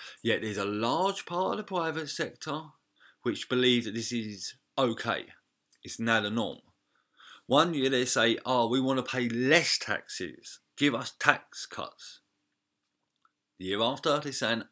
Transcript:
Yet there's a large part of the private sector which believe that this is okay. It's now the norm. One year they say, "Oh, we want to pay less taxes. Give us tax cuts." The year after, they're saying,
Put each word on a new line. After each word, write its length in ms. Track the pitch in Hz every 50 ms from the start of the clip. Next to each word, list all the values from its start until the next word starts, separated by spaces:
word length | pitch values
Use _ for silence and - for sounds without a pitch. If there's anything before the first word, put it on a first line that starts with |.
| - - - - -
Yet 200 | 113 110 82 110
there's 140 | 110 101
a 80 | 101 98
large 600 | 101 104 104 113 117 139 165 185 196 185 - -
part 260 | - 175 175 190 190 196
of 60 | 208
the 60 | 202
private 440 | - 190 175 165 160 147 160 156 139
sector 640 | - - 151 - - - - 156 143 156 156 151 - _ _ _ _ _ - - _ _ _
which 260 | 123 104 - - -
believe 360 | 131 127 127 127 123 120 113
that 100 | 110 101
this 180 | 117 110 - 123
is 420 | 117 110 107 104 92 - - - - _ _ _ -
okay. 540 | 135 123 110 - - 117 95 - - - - _ _ _ _ _ _ _ - _ -
It's 160 | 92 - -
now 220 | 113 117 113 110
the 100 | 104 104
norm. 300 | 110 117 107 87 65 - - _ _ _ _ _ _ _ _ _ _ _ - - - - _ - 123
One 220 | 147 165 175 165
year 160 | 143 131 135
they 160 | 135 123 123
say, 320 | 120 - 127 113 117 117 - -
"Oh, 200 | 127 127 123 117
we 140 | 110 120 135
want 160 | 131 131 135
to 60 | 131 123
pay 260 | - - 127 123 117
less 480 | 117 117 127 135 156 170 156 - -
taxes. 840 | - - - 104 - - - - - 92 80 - - - - - - _ _ _
Give 200 | - 143 147 120
us 180 | 120 127 - - _
tax 480 | - 143 135 - - _ - - -
cuts." 540 | - - - 82 - - - - - - - _ _ _ _ _ _ _ _ _ _ _ _ _ _ _ _ _ _ _ _ _ _ _ _ _ _ _ _
The 80 | 92
year 160 | 92 101 104 113
after, 360 | 120 139 - - 165 143 151
they're 120 | 143 143 127
saying, 300 | - 127 110 117 113 - -